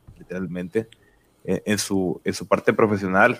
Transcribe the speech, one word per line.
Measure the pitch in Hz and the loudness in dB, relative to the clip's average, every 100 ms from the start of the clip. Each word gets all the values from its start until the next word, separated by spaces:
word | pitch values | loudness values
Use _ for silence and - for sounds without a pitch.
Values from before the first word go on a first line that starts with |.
| - - | -18 -20
literalmente, | - 90 90 90 90 113 113 - _ _ _ _ - | -12 -10 -8 -8 -4 -4 -4 -10 _ _ _ _ -4
eh, | 95 | -2
en | 101 104 | -2 -2
su, | - 98 90 - 98 | 0 0 0 -2 -6
en | |
su | - 90 | -6 0
parte | 95 - | 0 2
profesional, | 110 110 101 98 95 120 | 2 2 2 0 4 4